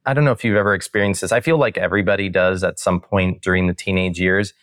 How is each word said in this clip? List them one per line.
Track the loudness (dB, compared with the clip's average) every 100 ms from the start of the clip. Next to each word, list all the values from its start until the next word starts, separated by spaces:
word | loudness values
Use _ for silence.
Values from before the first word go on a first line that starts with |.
| 0
I |
don't | 0 2
know |
if | 0
you've | 0 0
ever | 2
experienced | 0 -2 -2 0 0
this. | -2
I | 0
feel | 2 2
like | 0 0
everybody | -2 0 0 0 0
does | 0 2 2
at | -2 -2
some | -2 -2
point | 0 0 0 -2
during | -2 0 0
the |
teenage | -2 -2 -2 -2 0
years, | 0 2 0 -6